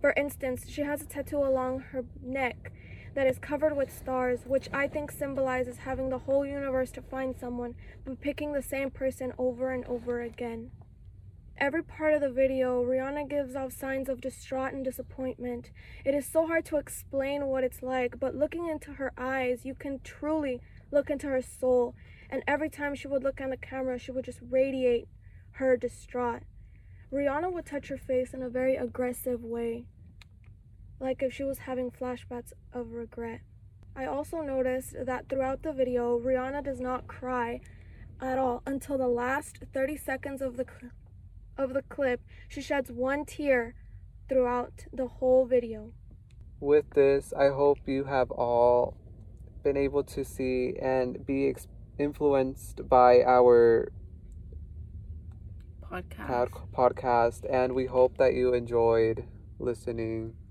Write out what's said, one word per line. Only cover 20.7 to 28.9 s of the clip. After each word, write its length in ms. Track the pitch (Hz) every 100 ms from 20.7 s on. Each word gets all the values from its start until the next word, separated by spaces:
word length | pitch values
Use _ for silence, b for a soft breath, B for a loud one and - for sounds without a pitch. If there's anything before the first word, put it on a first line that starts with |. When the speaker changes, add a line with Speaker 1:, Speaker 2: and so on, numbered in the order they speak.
| b b
Speaker 1:
look 180 | 285 277
into 160 | 285 294
her 160 | 262
soul, 520 | 247 - 254 247 240 - b b b
and 140 | 269 -
every 240 | 285 302
time 240 | - 294
she 140 | 277 277
would 160 | 277
look 160 | 269 269
on 100 | 269
the 60 | 254
camera, 420 | - 262 262 247
she 140 | -
would 120 | 254
just 160 | 254 247 240
radiate 600 | 254 269 262 254 240 - - b b b
her 240 | - 262 247
distraught. 680 | 247 - - 247 247 233 - - b b b b b
Rihanna 400 | 269 285 285 359
would 140 | 349 320
touch 220 | 285 -
her 100 | 269
face 340 | - 254 254
in 100 | 262
a 60 | 254
very 280 | 247 262 262
aggressive 680 | 247